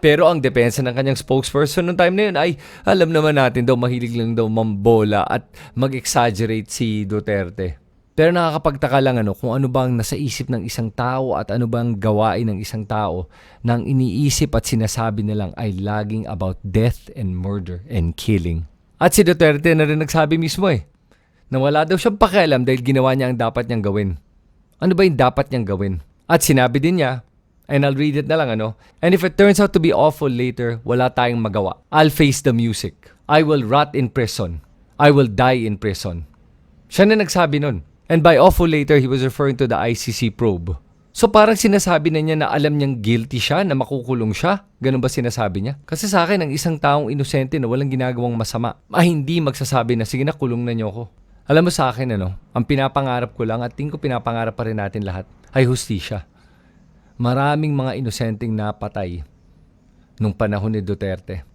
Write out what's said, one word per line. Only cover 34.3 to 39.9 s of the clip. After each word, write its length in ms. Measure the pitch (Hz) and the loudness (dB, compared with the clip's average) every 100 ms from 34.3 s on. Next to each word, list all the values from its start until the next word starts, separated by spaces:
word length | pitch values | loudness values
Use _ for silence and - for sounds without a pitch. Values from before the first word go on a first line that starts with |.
| - 95 80 - _ _ _ | -2 -6 -8 -14 _ _ _
I 160 | 147 | 6
will 160 | 139 131 | 6 4
die 400 | 101 127 127 113 | 2 2 2 0
in 80 | 104 | -4
prison." 480 | 107 95 101 85 78 _ _ _ _ _ _ | -4 -4 -6 -8 -12 _ _ _ _ _ _
Siya 160 | - 202 | 4 4
na 80 | |
nagsabi 480 | 220 196 185 165 143 | 4 2 0 2 0
nun. 240 | 143 101 - _ _ | -2 -4 -10 _ _
And 160 | 165 156 | 4 6
by 160 | 151 | 8
awful 240 | 170 - 175 | 8 6 2
later, 320 | 156 143 147 | 2 4 2
he 80 | 131 | 4
was 160 | 131 | 0
referring 320 | 131 - 139 127 | -2 0 -2 0
to 80 | 131 | 0
the 80 | 101 | 0
I 160 | 110 | -2